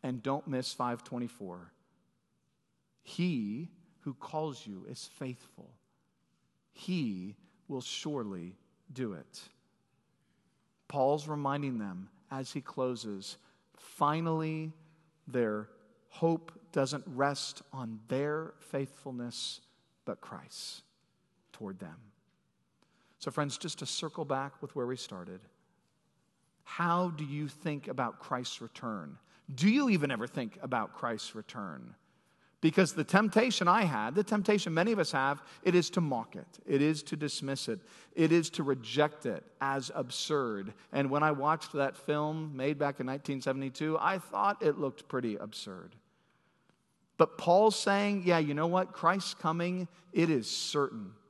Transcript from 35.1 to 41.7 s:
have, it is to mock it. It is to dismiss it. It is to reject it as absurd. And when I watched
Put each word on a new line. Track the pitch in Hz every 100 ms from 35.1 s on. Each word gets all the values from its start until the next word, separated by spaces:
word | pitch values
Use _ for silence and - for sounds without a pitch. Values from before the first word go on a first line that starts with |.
have, | 139 135 143 - -
it | 185 180
is | 170
to | -
mock | 160 127 113
it. | 92 - - -
It | 139
is | 147 156
to | - 156
dismiss | 147 - 139 135 -
it. | 107 - - -
It | - 160
is | 170 160
to | -
reject | 139 131 113 120 147 151 -
it | 90 - _
as | 135 139 127
absurd. | - 123 - - 151 127 104 98 104 -
And | 135 139
when | 139
I | 156
watched | 147 143 160 -